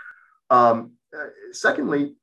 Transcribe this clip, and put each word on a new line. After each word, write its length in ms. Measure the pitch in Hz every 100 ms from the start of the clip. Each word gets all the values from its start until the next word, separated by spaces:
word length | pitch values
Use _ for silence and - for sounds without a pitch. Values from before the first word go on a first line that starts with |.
| - - _ _ -
Um, 440 | 123 120 117 117 _ _ 151
uh, 100 | 143 - 104
secondly, 640 | - 214 - 185 143 143 -